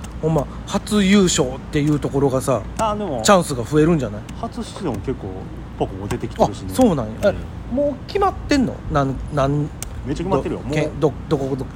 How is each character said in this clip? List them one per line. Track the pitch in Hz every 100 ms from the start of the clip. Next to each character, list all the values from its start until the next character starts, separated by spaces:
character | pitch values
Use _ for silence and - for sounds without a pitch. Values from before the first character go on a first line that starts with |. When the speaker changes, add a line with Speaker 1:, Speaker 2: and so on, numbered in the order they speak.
| - -
Speaker 1:
ほ | 160
ん |
ま、 | 156 123 - -
初 | 202 - 208
優 | 190 202
勝 | 180 - 127
っ | 131 -
て | 151
い | 151
う | 147
と | 143
こ | 135
ろ | 139
が | 131
さ、 | 120 117 98 -
Speaker 2:
あ、 | 214 208
で |
も、 | 196 123
Speaker 1:
チ | 110
ャ | 196
ン |
ス | -
が | 123
増 | 110 151
え | 156
る | 165
ん |
じ | 117
ゃ |
な | 104
い？ | - -
Speaker 2:
初 | 233 -
出 | 214 - 180
場 |
も | 104
結 | - 123
構、 | 98 90 - - - -
ポ | 151
コ | 92
も | 101
出 | 120
て | -
き | -
て | 170
る | -
し |
ね。 | -
Speaker 1:
あ、 | -
そ | 247
う | 147
な |
ん | 110
や。 | 120 202
え、 |
Speaker 2:
う | - - - -
ん。 | 247
Speaker 1:
も | 285
う | 262 -
決 | 392
ま | 392
っ | - -
て | 285
ん | 202
の？ | - -
な | 151
ん、 | 135 127 -
な | 147 135
ん、 | 147 147 - - - 127
Speaker 2:
め |
っ | 151
ち |
ゃ |
決 | 175
ま | 185
っ |
て | 180
る | 95
よ。 |
Speaker 1:
ど、 | 107
Speaker 2:
も |
う、 | 151
Speaker 1:
け-、 | 151 139
ど、 | 147 - -
ど | 143
こ、 | 135 135
ど |
こ？ | 131